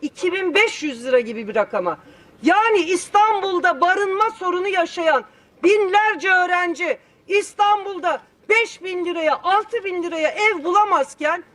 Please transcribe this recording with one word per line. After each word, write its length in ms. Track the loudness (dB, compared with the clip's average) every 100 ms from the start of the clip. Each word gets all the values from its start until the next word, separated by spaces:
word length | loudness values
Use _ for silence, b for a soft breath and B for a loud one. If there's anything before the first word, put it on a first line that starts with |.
iki 300 | -12 -6 -4
bin 220 | -2 0
beş 280 | 2 0 -2
yüz 220 | -8 -6
lira 160 | 0 0
gibi 280 | 0 -6 -4
bir 60 |
rakama. 440 | -2 -2 -2 -4 -6 B B B B
Yani 360 | 0 2 4 2
İstanbul'da 1000 | 0 -2 0 2 4 2 0 0 0 2
barınma 500 | 2 2 0 0 -2
sorunu 380 | -2 -4 -2 -2
yaşayan 560 | 0 -2 -2 0 0 -2 b b b
binlerce 640 | 2 4 4 2 2 0 2
öğrenci 680 | 2 2 0 0 -2 -4 -6 b b b
İstanbul'da 920 | -2 -2 0 2 2 -2 -6 -4 -4 -6 _ 0
beş 340 | 0 0 -6
bin 220 | -8 -6
liraya, 360 | -4 -2 -2 0
altı 420 | 0 0 0 -6
bin 180 | -6 -6
liraya 260 | -6 -2 -2
ev 360 | 0 0 0
bulamazken 800 | 0 0 2 0 -2 -4 -4 -4 -8